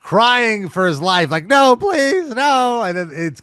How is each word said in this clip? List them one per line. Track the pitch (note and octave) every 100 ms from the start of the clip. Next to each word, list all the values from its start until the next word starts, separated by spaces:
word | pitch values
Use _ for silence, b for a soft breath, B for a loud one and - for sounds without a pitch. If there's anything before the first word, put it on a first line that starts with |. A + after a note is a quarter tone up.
crying | - F#3 A#3 B3 A#3+ G#3+ F#3+
for | F3 F#3
his | D3
life, | E3+ F3+ E3
like, | D#3+ E3
No, | C#4 C4+ B3
please, | G4+ F4 C#4 F#4 E4
no. | A3+ C#4+ C4 B3 A#3+
And | G3+ F3
then | F3
it's | D3 E3 C#3+